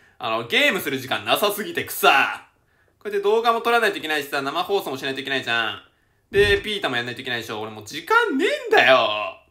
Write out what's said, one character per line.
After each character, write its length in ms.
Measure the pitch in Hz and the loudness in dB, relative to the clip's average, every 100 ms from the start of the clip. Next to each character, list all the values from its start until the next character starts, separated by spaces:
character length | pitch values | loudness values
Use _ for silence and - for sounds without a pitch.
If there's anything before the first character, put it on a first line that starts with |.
| _ _ | _ _
あ 120 | 120 | -4
の、 180 | 113 123 | -4 0
ゲ 220 | 240 285 | 2 2
ー 40 | |
ム 60 | 196 | 0
す 100 | 156 | -4
る 80 | 131 | -6
時 120 | 120 | -4
間 160 | 107 104 | -6 0
な 120 | 135 | 2
さ 140 | 208 | 2
す 120 | 202 | -2
ぎ 100 | 269 | -6
て 100 | 131 | -6
く 80 | - | -6
さ。 560 | - 190 139 110 104 - _ _ _ _ _ | 2 4 6 2 -4 -14 _ _ _ _ _
こ 100 | 208 | -6
う 40 | |
や 20 | 202 | -2
っ 20 | |
て 60 | |
動 180 | 202 226 | 2 2
画 120 | 233 | 2
も 80 | 226 | 0
撮 100 | 233 | 2
ら 80 | 233 | 2
な 80 | 214 | 2
い 40 | |
と 60 | 156 | -2
い 40 | |
け 60 | 156 | -4
な 100 | 151 | -4
い 60 | |
し 60 | 139 | -2
さ、 120 | 143 | -4
生 220 | 135 160 | -4 -4
放 180 | 180 196 | -2 -2
送 100 | 175 | -2
も 60 | 135 | -6
し 60 | |
な 60 | 139 | -6
い 60 | 135 | -6
と 60 | |
い 20 | |
け 60 | 135 | -4
な 60 | 135 | -4
い 60 | |
じ 60 | 120 | -2
ゃ 220 | 117 110 | -2 -2
ん。 100 | 104 _ _ _ _ _ | -6 _ _ _ _ _
で、 320 | 196 202 196 | 2 4 2
ピ 160 | 208 202 | 0 -4
ー 40 | |
タ 80 | 156 | -2
も 60 | 123 | -2
や 80 | |
ん 20 | 120 | -4
な 60 | |
い 40 | 120 | -8
と 60 | |
い 20 | 131 | -6
け 40 | |
な 80 | 120 | -6
い 40 | |
で 60 | 113 | -6
し 40 | |
ょ。 80 | 107 | -8
俺 120 | 110 | -8
も 100 | 107 | -12
う 40 | 104 | -14
時 200 | 147 - | -14 0
間 320 | 453 440 269 | 2 2 0
ね 80 | 415 | 0
え 220 | 587 480 | -2 4
ん 20 | |
だ 180 | 427 123 | 6 8
よ。 480 | 131 104 107 98 - _ | 6 4 -2 -6 -10 _